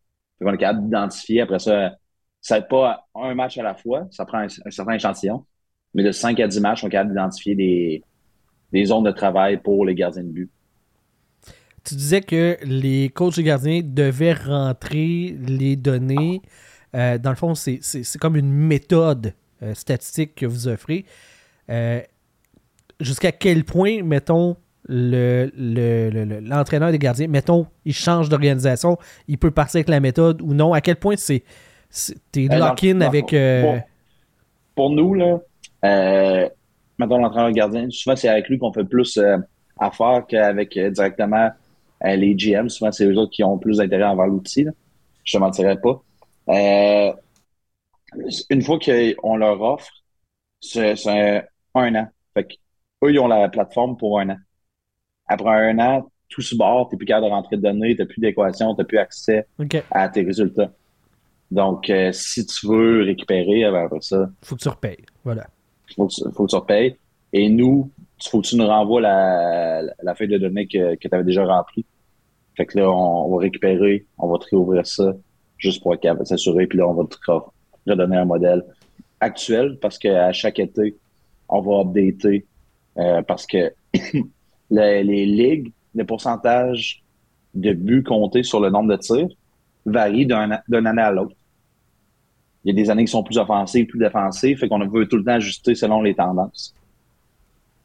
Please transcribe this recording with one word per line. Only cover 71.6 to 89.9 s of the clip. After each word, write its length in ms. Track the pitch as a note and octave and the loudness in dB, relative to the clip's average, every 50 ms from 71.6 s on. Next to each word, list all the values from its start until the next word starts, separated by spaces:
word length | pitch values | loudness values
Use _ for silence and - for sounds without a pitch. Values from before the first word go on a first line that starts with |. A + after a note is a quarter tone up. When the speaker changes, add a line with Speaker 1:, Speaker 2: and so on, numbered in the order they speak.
| F2 - - A2+ A2+ - _ _ _ _ _ _ _ _ _ _ _ _ _ | 0 -2 -6 -10 -10 -10 _ _ _ _ _ _ _ _ _ _ _ _ _
Speaker 1:
Fait 120 | - E2+ - | -6 -6 -2
que 100 | - G2+ | 0 2
là, 120 | F#2+ F#2+ | 2 2
on, 360 | F#2 F2+ F#2 F2 E2+ F2 D2+ | 2 2 2 2 0 0 0
on 100 | E2 F#2 | 0 0
va 60 | F2 | 0
récupérer, 640 | F#2 G2 - - - F#2+ F#2+ F2+ G2+ G2+ G2+ G2+ - _ _ - | 0 -2 -2 0 0 0 2 4 4 2 2 0 -4 _ _ -6
on 80 | F2 E2+ | -4 -2
va 100 | E2+ E2+ | -2 -4
te 80 | - - | -2 0
réouvrir 340 | G#2 F#2+ F2+ F2+ F#2 F2 E2+ | 0 2 2 2 2 0 0
ça, 280 | - - - G2 F#2+ F#2+ - - _ _ _ _ _ _ - | -2 -2 0 0 0 0 -4 -10 _ _ _ _ _ _ -4
juste 240 | - F#2+ F#2 - | -4 -4 -4 -2
pour 120 | - F2+ F2 | -2 -2 -2
être 80 | - | 0
capable 200 | - E2+ E2+ D#2+ | 0 0 0 0
de 40 | - | -2
s'assurer, 420 | - F#2 F2 - F#2+ E2 F2+ F#2 F2+ | -2 -2 -2 0 0 2 2 2 2
puis 100 | - F2 | 2 2
là, 100 | F2 F2 | 2 2
on 60 | E2+ | 2
va 100 | E2+ E2+ | 0 -2
te 100 | - - | -4 -6
re-, 340 | - - - E2+ D#2 - - _ _ _ _ _ _ _ G2 | -8 -2 -2 -2 -2 -2 -6 _ _ _ _ _ _ _ -2
redonner 300 | G#2 F2+ F2+ F2+ F#2 F2+ | 0 0 2 2 2 0
un 80 | F2+ | 0
modèle 380 | F2 E2+ E2+ F2 F2+ F2+ F2+ - - - _ _ _ _ - - _ _ _ | 0 0 2 2 2 2 2 -2 -6 -14 _ _ _ _ -20 -20 _ _ _
actuel, 580 | A2 A2+ - - - - A2+ A2+ B2+ C#3+ C3+ - | -4 -4 -4 -8 -4 -2 0 0 0 -2 -4 -4
parce 160 | - G2+ - - | -6 -6 -6 -2
qu'à 340 | - G#2 G2 F2+ F2+ F#2 | 0 0 2 4 2 2
chaque 280 | - - - G#2+ - - | 0 0 -4 -4 -2 -2
été, 360 | G2 F2+ - A2 G#2+ G#2+ G#2 - _ _ _ _ _ _ _ _ _ - | -4 -4 -2 -2 -2 -2 -2 -6 _ _ _ _ _ _ _ _ _ -4
on 120 | - G2+ | -2 -2
va 200 | F#2 G2+ G2+ G2+ | 0 2 0 2
updater, 640 | G2 F2+ F2+ G#2 G2 F#2+ F#2 - - G#2 G2+ G2+ - _ _ _ _ _ _ _ _ _ _ F2 | 0 0 2 2 2 2 0 0 0 0 0 0 -2 _ _ _ _ _ _ _ _ _ _ -4
euh, 240 | F2 F2 F2 E2+ E2 | 0 0 0 0 0
parce 220 | - F2 - - | -2 -6 -6 -6
que 280 | - - F#2 E2+ - - _ _ _ - | -4 -2 0 0 -2 -4 _ _ _ -4
<clears throat> 200 | - - - - C#3+ A2+ - - _ _ _ _ _ _ _ | -4 -4 -2 -4 -4 -4 -6 -10 _ _ _ _ _ _ _
les, 320 | G#2+ G#2+ G#2+ G#2 G2+ G2+ G2 | 2 4 4 4 4 2 2
les 220 | G2+ G2+ G2+ G2 | 2 0 0 0
ligues, 460 | G2+ G2+ G#2+ A#2+ C3 D#3+ D#3 B2+ A2+ - _ _ _ _ | 2 2 4 4 4 2 0 -4 -10 -14 _ _ _ _
le 120 | A2+ G#2+ | -8 -6
pourcentage 960 | F#2+ A2+ G#2+ - C3 A#2 A2 - A#2+ A#2+ B2 B2 B2+ B2 A#2 A#2+ - - - _ _ _ _ _ _ _ _ _ _ - | -4 -6 -6 -4 -4 -4 -2 0 2 2 2 2 0 -2 -4 -6 -8 -10 -12 _ _ _ _ _ _ _ _ _ _ -10
de 200 | F#2+ F#2 G#2 G2 | -2 0 0 0
buts 300 | E2 F2+ G#2 A#2+ C#3 C3 | 0 0 2 2 2 2
comptés 400 | - A#2+ G#2+ G#2+ G2 - B2 B2 | 2 0 0 0 2 0 0 0
sur 160 | - - G#2+ | 0 0 0
le 100 | G#2 F#2+ | 2 2
nombre 200 | F#2+ G#2 A2 G#2+ | 2 2 2 2
de 80 | G2+ F#2+ | 0 0
tirs 320 | - - A2+ C3 E3+ F3+ - _ _ _ _ _ _ _ _ _ _ | 0 0 0 0 0 -2 -6 _ _ _ _ _ _ _ _ _ _
varie 400 | G#2+ | -2